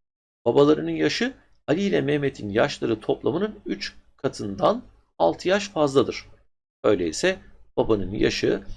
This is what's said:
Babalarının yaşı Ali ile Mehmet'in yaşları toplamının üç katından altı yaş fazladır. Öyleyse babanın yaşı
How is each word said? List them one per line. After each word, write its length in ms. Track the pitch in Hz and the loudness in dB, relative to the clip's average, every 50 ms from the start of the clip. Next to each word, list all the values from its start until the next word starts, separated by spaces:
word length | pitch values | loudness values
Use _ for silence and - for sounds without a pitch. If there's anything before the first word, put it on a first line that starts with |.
| _ _ _ _ _ _ _ _ - | _ _ _ _ _ _ _ _ -2
Babalarının 460 | 120 120 139 143 147 151 151 160 165 | 0 4 6 6 6 4 2 0 -4
yaşı 420 | 165 156 156 151 - - 233 262 - - _ _ _ _ _ - | -2 0 0 0 0 0 -4 -4 -6 -8 _ _ _ _ _ -2
Ali 140 | 147 180 | -2 0
ile 200 | 202 196 175 151 | 0 0 0 0
Mehmet'in 480 | 135 139 147 147 143 139 139 - 110 104 | 0 0 0 0 -2 -4 -6 -6 -8 -4
yaşları 500 | 98 113 - 143 - - - 120 113 110 | 0 0 0 0 -2 -4 -4 -2 -4 -2
toplamının 600 | - - 135 - - 110 127 175 202 214 208 - - | -2 -4 -4 -2 -2 -2 -2 -2 -2 -4 -6 -8 -8
üç 280 | 359 - - - - - - - _ _ _ | -8 -8 -6 -8 -12 -14 -16 -20 _ _ _
katından 680 | - 131 - - 113 104 98 95 - 165 220 247 - - - _ _ _ _ - | -6 -6 -6 -6 -8 -8 -4 0 2 2 2 0 -4 -14 -20 _ _ _ _ 0
altı 320 | 165 170 156 - - 175 | 0 0 0 0 0 0
yaş 200 | 190 202 202 - | 0 0 -2 -2
fazladır. 560 | - 165 151 139 135 139 107 - 107 - - - - _ _ _ _ _ _ _ _ _ - | -2 0 0 2 4 4 2 2 0 -8 -10 -16 -20 _ _ _ _ _ _ _ _ _ 2
Öyleyse 560 | 120 104 90 87 82 80 - - 185 190 190 - - - - - _ - - | 2 2 2 0 -2 -2 -2 0 0 -2 -2 -6 -20 -20 -20 -20 _ -4 -2
babanın 340 | 120 107 113 101 95 90 | 0 2 2 0 0 -2
yaşı 520 | 101 110 120 117 - - - 120 - 196 - - - | -2 0 0 0 0 0 0 0 0 0 -4 -8 -14